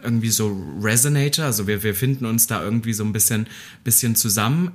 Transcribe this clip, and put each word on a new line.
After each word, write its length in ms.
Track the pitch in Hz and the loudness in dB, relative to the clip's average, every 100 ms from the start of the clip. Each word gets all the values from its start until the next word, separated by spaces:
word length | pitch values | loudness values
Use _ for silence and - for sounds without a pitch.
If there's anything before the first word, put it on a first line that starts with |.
irgendwie 260 | 120 117 110 | -2 0 2
so 320 | 107 107 95 76 78 | 0 0 -4 -8 -4
Resonator, 640 | 107 120 143 143 143 151 151 | 0 2 4 2 2 0 0
also 200 | 107 101 | -2 0
wir, 160 | 104 | 0
wir 140 | 107 95 | -2 0
finden 300 | 131 135 113 | 0 0 0
uns 220 | 113 - | 0 0
da 140 | 107 | 0
irgendwie 320 | 90 113 113 | 0 -2 -2
so 100 | 107 107 | -2 -2
ein 80 | |
bisschen, 340 | 107 - 110 110 - - - | 0 0 0 -4 -8 -20 -8
bisschen 320 | - - 120 113 | 0 0 2 0
zusammen. 560 | 113 104 110 156 180 | 0 0 2 2 0